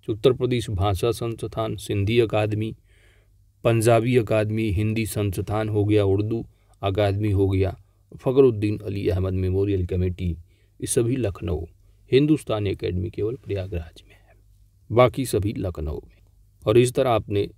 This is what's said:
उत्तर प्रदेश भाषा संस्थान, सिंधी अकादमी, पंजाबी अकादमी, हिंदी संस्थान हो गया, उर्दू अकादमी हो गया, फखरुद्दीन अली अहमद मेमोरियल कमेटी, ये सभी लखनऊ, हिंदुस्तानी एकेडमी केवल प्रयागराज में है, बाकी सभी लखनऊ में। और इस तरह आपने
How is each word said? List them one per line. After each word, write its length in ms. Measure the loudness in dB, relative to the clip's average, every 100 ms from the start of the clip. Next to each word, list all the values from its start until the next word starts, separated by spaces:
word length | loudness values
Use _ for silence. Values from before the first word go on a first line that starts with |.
| -6
उत्तर 240 | 2 2
प्रदेश 380 | 2 0 -2 -2
भाषा 400 | 0 0 0 -2
संस्थान, 640 | -2 -6 -6 -8 -6 -6 -6
सिंधी 440 | -4 -2 2 2
अकादमी, 560 | 2 0 0 -2 -6 -8 _ _ _ _ _ _ _ _
पंजाबी 520 | 0 2 4 4 4 0
अकादमी, 460 | 2 0 0 -2
हिंदी 440 | -2 0 0 -2 -2
संस्थान 640 | -2 -2 -2 -4 -4 -2
हो 160 | 0
गया, 200 | 4 4
उर्दू 420 | 4 2 0 -4 -6 _ _ _
अकादमी 480 | -4 0 0 2 0
हो 180 | 2 2
गया, 320 | 2 0 -4 _ _ _ -6
फखरुद्दीन 640 | 0 4 4 2 -2 -4
अली 300 | -6 -4 -2
अहमद 240 | -2 -2
मेमोरियल 540 | -2 -2 0 0 -2 -2
कमेटी, 440 | -2 -2 -2 -6 -6 -12 _ _ _
ये 60 | -4
सभी 300 | 0 0 0
लखनऊ, 480 | -4 -4 -6 -6 -8 _ _ _ _
हिंदुस्तानी 580 | 2 4 2 0 -4 -2
एकेडमी 400 | -4 -4 -4 -4
केवल 240 | -4 -6
प्रयागराज 680 | -6 -8 -8 -6 -8 -10 -18 -20
में 60 |
है, 220 | -20 _ _ _ _ _ _ _
बाकी 340 | 4 4 4 -2
सभी 260 | 0 -2
लखनऊ 480 | -4 -6 -6 -8 -8 -12
में। 100 | -20 _ _ _ _ 4
और 120 | 6
इस 140 | 6
तरह 160 | 2 2
आपने 400 | 2 0 -2 -2